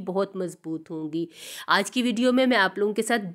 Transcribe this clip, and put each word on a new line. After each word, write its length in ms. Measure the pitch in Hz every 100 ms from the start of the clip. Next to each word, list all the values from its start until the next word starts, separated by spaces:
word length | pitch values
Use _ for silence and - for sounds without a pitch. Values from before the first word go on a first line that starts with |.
बहुत 300 | 185 185 190 190
मजबूत 520 | 175 170 160 160 160
होंगी। 360 | 160 156 160 165 - - - -
आज 200 | 180 202
की 120 | 254
वीडियो 300 | 247 226 254
में 140 | 254
मैं 120 | 254 233
आप 220 | 190 196
लोगों 140 | 208
के 80 | 208
साथ 280 | 220 240 190